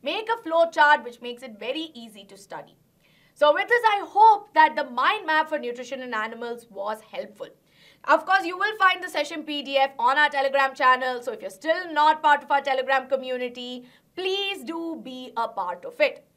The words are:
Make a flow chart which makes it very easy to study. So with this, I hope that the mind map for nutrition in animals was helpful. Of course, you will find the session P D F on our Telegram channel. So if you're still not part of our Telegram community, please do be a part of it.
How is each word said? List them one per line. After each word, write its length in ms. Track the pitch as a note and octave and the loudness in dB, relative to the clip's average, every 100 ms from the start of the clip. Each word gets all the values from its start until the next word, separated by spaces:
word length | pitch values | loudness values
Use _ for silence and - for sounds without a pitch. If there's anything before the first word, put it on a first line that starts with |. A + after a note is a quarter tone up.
Make 260 | C4 F#4+ A4 | -6 -6 -4
a 120 | A4+ | -6
flow 280 | E4 E4 E4 | -2 0 0
chart 320 | E4 D4 D4 | 4 4 4
which 180 | A#3+ A#3 | 0 -14
makes 220 | A#3+ A#3+ | -14 -14
it 160 | C4 G#3 | -16 -14
very 320 | G#3+ D4+ D#4+ | -8 -8 -8
easy 320 | A#3+ A#3 G#3 G3 | -14 -20 -20 -20
to 100 | G3 | -20
study. 380 | - D#3+ C#3+ _ _ _ _ _ _ _ | -18 -18 -18 _ _ _ _ _ _ _
So 180 | D4 | 4
with 140 | D#4+ G4 | 4 2
this, 160 | A#4+ A4+ | 2 2
I 120 | G#4 F4+ | 0 -2
hope 460 | G4 A4 G#4 - D#4 | 6 8 8 2 4
that 200 | D#4 D4+ | 4 4
the 140 | C4+ | -6
mind 380 | B3 D4 G#4+ D#4 | 0 0 0 0
map 200 | D#4 D#4+ | 0 0
for 120 | D4+ | -4
nutrition 420 | A#3+ A#3+ B3 C4 | -6 -10 -10 -10
in 120 | B3+ | -6
animals 520 | A3 A3 A3+ A#3 A#3 - | -6 -6 -8 -10 -10 -14
was 320 | G3 G3+ A3 - | -10 -8 -8 -10
helpful. 380 | F#3 G#3 - - _ _ _ _ _ - | -14 -14 -14 -18 _ _ _ _ _ 2
Of 200 | D#4+ - | 2 4
course, 180 | F#4+ | 2
you 140 | E4+ F#4 | 2 -4
will 180 | G4+ A4 | -4 2
find 260 | G4 F#4 | 2 2
the 60 | F4+ | -4
session 340 | - D4+ E4 | -6 -4 -6
P 180 | D4+ D4 | -8 -8
D 160 | C4 C#4 | -2 0
F 140 | C4+ - | 0 2
on 180 | A#3+ C#4 | 0 4
our 120 | D4 | 2
Telegram 440 | C#4+ C4+ C#4 C4+ | 2 0 2 0
channel. 480 | C4 C4 B3+ B3+ B3 | 2 4 4 0 -6
So 100 | A#3+ | -8
if 100 | A3 | -10
you're 100 | F#3+ | -12
still 420 | - D#4 E4 F4 | -10 -2 -2 -2
not 300 | D4+ D4+ D#4 | 2 2 4
part 200 | D#4 D4 | 4 2
of 80 | - | 2
our 100 | C#4+ | -2
Telegram 460 | C#4 C4 B3+ C4+ B3+ | 0 -2 0 0 0
community, 800 | C4+ B3+ B3+ B3 A#3+ B3 B3 B3 _ _ - | -6 -4 -6 -6 -10 -12 -12 -16 _ _ -8
please 480 | F#4 G4 G4 F#4+ | -4 -4 -4 -8
do 360 | A#3 D#4+ E4 D#4+ | -10 -10 -10 -10
be 300 | C4 B3+ B3+ - | -12 -14 -12 -6
a 100 | A3+ | -6
part 380 | - F3+ F3 - | -6 -8 -8 -14
of 160 | - | -2
it. 240 | D4 - _ | -2 -2 _